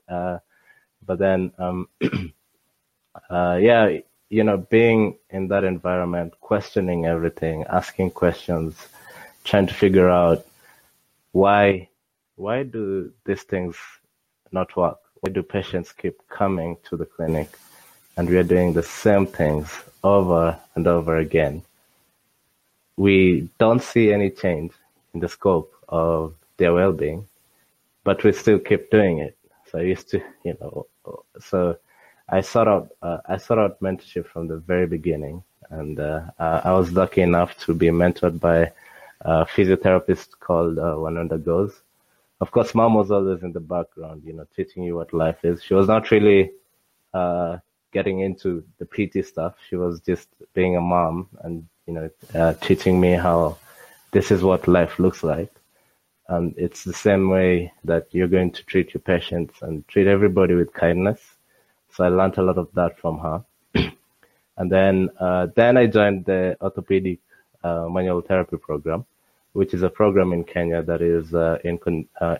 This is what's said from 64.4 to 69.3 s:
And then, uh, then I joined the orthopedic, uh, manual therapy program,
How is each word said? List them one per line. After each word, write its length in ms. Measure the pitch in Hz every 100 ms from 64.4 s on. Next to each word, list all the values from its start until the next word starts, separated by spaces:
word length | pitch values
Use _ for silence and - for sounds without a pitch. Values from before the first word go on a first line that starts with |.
| _ -
And 120 | 90
then, 400 | 95 98 95 95 -
uh, 280 | 92 90 87 -
then 220 | 117 127
I 100 | 117
joined 380 | 104 104 98 90
the 320 | 95 92 90
orthopedic, 600 | 95 - 87 95 92 87 _ _ _ _
uh, 240 | 87 85 82
manual 340 | 92 92 87
therapy 360 | - 92 87 80
program, 480 | - 76 80 82 127 _ _